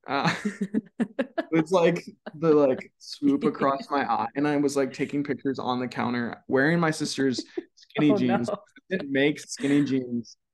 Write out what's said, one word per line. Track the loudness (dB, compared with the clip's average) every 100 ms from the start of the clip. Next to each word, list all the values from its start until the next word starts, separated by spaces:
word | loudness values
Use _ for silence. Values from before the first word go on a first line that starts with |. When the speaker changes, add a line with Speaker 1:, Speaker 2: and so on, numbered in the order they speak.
| -6
Speaker 1:
Uh, | -2 -2 -2
<laughs> | -6 -6 -4 -4 -6 -6
it | -4 -4 -6 -6 -2
was, | -2 2
like, | 4 4 2 -6 -18 -18
the, | -2 4
like, | 6 4 2 -6 _
swoop | -20 -2 0 2
Speaker 2:
<laughs> | 0
Speaker 1:
across | 0 0 0 -2
my | -2 0
eye, | -2 -2 -2
and | 0
I | 0
was, | 0 0
like, | -2
taking | -2 -4 -4
pictures | -4 -4 -4 -4
on | -4 -4
the | -4
counter | -4 -2 -2 -4 -8 0
wearing | 2 4 4
my | 2
sister's | 0 -4 0 0 0 -6 -12 -12 _
skinny | -8 2 4
Speaker 2:
<laughs> |
Oh, | 4
Speaker 1:
jeans. | 2 0 -2
Speaker 2:
no. | -6 -12 -20 -8
Speaker 1:
Didn't | -6 -2
make | 2 2 0
skinny | -8 -6 0 2
jeans | 2 -2 -2 -6 -8 -16 _